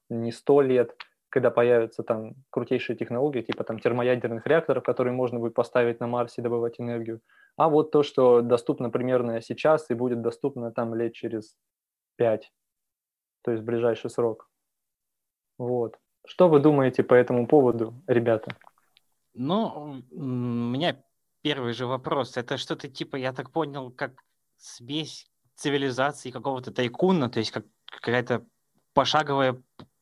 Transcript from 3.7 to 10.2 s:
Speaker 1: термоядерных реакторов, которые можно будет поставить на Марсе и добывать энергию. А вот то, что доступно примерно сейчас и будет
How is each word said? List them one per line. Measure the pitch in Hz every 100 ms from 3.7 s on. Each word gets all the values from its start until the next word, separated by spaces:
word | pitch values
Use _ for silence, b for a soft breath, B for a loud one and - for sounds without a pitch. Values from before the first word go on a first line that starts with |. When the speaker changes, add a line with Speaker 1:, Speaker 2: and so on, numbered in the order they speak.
| 110
Speaker 1:
термоядерных | 117 123 123 123 117 113 135
реакторов, | 160 - 127
которые | - 123 123
можно | 127 123 120
будет | 117
поставить | 120 117 127 120 117
на | 120
Марсе | 120 117 -
и |
добывать | 120 120 117 -
энергию. | 120 120 113 113 b b b -
А | 160
вот | 151 151
то, | 147
что | 143 - 123 120
доступно | 120 120 - 135 120
примерно | 120 127 127 120 113
сейчас | - 117 151 156 151
и |
будет | 117 123 117